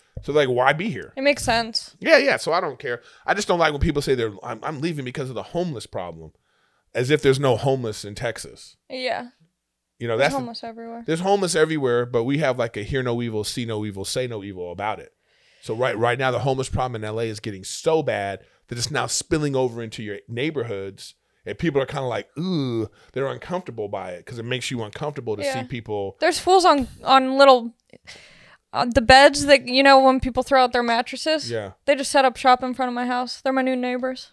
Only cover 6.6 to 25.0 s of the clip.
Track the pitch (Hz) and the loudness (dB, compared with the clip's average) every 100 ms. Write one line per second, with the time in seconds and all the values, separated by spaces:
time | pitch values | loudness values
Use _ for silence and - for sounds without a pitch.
6.6 | _ _ _ 113 127 151 139 131 139 110 | _ _ _ -4 0 2 4 4 2 2
7.6 | 139 135 117 104 104 101 120 - - - | 2 0 -2 -8 -12 -8 -8 -8 -12 -18
8.6 | - _ - 262 254 - 247 _ _ _ | -20 _ -16 -8 -6 -6 -10 _ _ _
9.6 | _ _ _ - 117 113 143 269 240 226 | _ _ _ -10 -2 0 2 0 -6 -10
10.6 | 233 226 233 233 226 165 190 202 185 165 | -14 -14 -14 -10 -4 -2 2 2 2 2
11.6 | 156 156 131 120 120 120 120 143 147 127 | 2 2 0 0 0 -2 0 0 0 0
12.6 | 113 110 104 135 127 120 117 107 104 - | -2 -4 -4 -4 -2 -2 -2 -4 -6 -6
13.6 | 117 107 107 98 95 135 127 113 98 92 | -6 -6 -6 -8 -6 -6 -6 -8 -12 -10
14.6 | 87 87 104 92 - _ _ _ _ _ | -10 -6 -6 -6 -12 _ _ _ _ _
15.6 | - 113 131 107 120 123 131 120 135 131 | -8 -2 -2 0 0 0 0 0 0 0
16.6 | 127 - 127 117 107 110 113 104 113 98 | -2 -2 -2 -4 -6 -4 -4 -6 -10 -10
17.6 | 90 - 160 160 135 101 98 95 _ _ | -10 -6 0 0 0 -2 -4 -8 _ _
18.6 | - 120 113 131 120 - - 160 151 131 | -12 -6 -4 -4 -4 -6 -2 -2 0 0
19.6 | 127 117 113 - 107 101 - 117 151 147 | -2 -4 -10 -10 -10 -10 -10 -6 -4 -4
20.6 | 117 101 98 98 - - _ _ - 104 | -4 -6 -8 -12 -20 -20 _ _ -12 -4
21.6 | 170 139 131 147 131 117 - - 180 170 | -2 0 -2 -4 -4 -4 -6 -8 -4 -2
22.6 | 135 113 107 _ _ - 135 123 - 180 | -2 -4 -6 _ _ -6 -6 -6 -8 -8
23.6 | 180 113 104 101 92 90 - 120 117 127 | -8 -8 -8 -8 -10 -12 -12 -10 -6 -6
24.6 | - 123 107 - | -6 -6 -8 -8